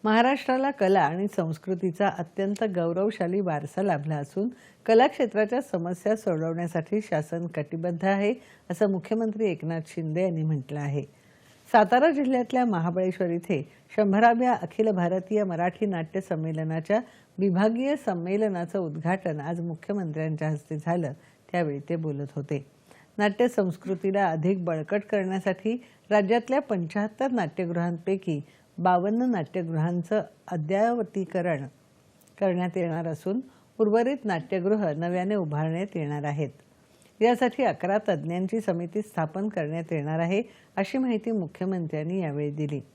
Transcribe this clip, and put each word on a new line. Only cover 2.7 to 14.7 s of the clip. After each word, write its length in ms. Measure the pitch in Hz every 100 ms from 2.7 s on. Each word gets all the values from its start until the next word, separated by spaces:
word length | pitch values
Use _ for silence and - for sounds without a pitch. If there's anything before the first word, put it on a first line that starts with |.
| 180
गौरवशाली 640 | 165 170 208 - 175 202
वारसा 420 | 185 151 151 -
लाभला 340 | 196 151 151 151
असून 340 | 139 - 233 - - _ -
कला 220 | 226 269
क्षेत्राच्या 540 | - 240 208 214 247
समस्या 540 | 277 180 170 180 208 214
सोडवण्यासाठी 840 | 208 156 160 165 170 165 156 208
शासन 460 | 208 156 151 170 170
कटिबद्ध 580 | 156 147 165 175 170 190
आहे, 280 | 196 208 247 - - -
असं 200 | 175 208
मुख्यमंत्री 560 | 190 - 220 220 214 214
एकनाथ 360 | 160 160 165 160
शिंदे 360 | - 160 160
यांनी 200 | 185 160
म्हटलं 360 | 156 147 131 147
आहे. 240 | 143 143 139 _ _ _ - - -
सातारा 380 | 233 202 247 311
जिल्ह्यातल्या 560 | 285 254 254 240 254 247
महाबळेश्वर 640 | 180 170 175 185 180 180
इथे 400 | 170 - 156 147 - _ -
शंभराव्या 580 | 208 196 233 233 254
अखिल 360 | 240 175